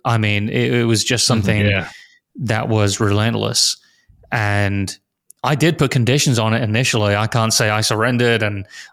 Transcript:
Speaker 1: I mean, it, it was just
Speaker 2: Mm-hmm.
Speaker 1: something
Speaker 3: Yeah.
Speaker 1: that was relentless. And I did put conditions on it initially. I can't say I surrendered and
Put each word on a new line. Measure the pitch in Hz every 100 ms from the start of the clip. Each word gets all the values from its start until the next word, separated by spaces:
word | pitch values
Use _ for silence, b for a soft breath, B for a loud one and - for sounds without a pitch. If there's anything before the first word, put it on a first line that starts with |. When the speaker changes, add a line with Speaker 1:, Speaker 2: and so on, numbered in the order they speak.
| -
Speaker 1:
I | 113
mean, | 107 104 107
it, | 120 120
it | 120
was | 117 107
just | - 120
Speaker 2:
Mm-hmm. | - 113
Speaker 1:
something | 101 107 101
Speaker 3:
Yeah. | 98 85 B B B _ 262
Speaker 1:
that | 117 110 113
was | 107 101 98
relentless. | 104 101 113 110 107 123 - - b b b _ -
And | 117 104 101 101 98 95 - _ _ _ _
I | 127
did | 147 156 165
put | 139
conditions | 131 113 143 147 117
on | 110
it | 113
initially. | 110 110 131 117 104
I | 101 110
can't | 120 110
say | - 110
I | 107
surrendered | 107 107 117 120 120 113
and | 107 101 98 B B